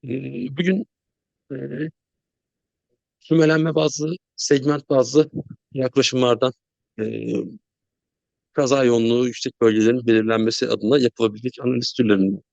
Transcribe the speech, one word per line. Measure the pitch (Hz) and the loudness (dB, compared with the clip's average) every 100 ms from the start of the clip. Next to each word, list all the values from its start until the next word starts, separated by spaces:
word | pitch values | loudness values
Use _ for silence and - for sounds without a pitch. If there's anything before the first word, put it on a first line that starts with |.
E, | 135 131 135 139 - 139 | -8 -8 -8 -10 -10 -6
bugün, | 175 190 - _ _ _ _ _ _ | -2 -2 -4 _ _ _ _ _ _
e, | 135 139 143 160 _ _ _ _ _ _ _ _ _ _ _ _ _ | -12 -10 -10 -10 _ _ _ _ _ _ _ _ _ _ _ _ _
kümelenme | _ 160 156 160 160 | _ 4 4 4 0
bazlı, | 156 156 147 151 180 _ - | 0 -2 -2 -8 -8 _ -10
segment | - 143 135 147 - | 0 2 2 -2 0
bazlı | 139 120 139 151 - - - _ | 0 2 2 0 -2 -14 -18 _
yaklaşımlardan, | 135 127 139 131 131 123 120 127 - _ _ _ - | -6 -2 0 0 2 2 2 0 -4 _ _ _ -10
e, | 110 113 113 113 - - _ _ _ _ _ _ _ _ _ | -8 -6 -6 -6 -6 -12 _ _ _ _ _ _ _ _ _
kaza | - 135 135 | -2 0 2
yoğunluğu | 127 120 113 120 123 | 4 2 2 0 0
yüksek | 120 131 - | -4 -10 0
bölgelerin | 113 107 110 123 120 | 2 4 2 2 2
belirlenmesi | 110 110 113 110 113 123 | 2 2 0 0 -2 -4
adına | 107 104 143 | -2 2 2
yapılabilecek | 120 _ 113 104 123 - | 2 _ -2 -2 -10 -6
analiz | 123 127 120 | -4 -4 -4
türlerini | - 117 101 95 98 _ | -2 2 2 2 -2 _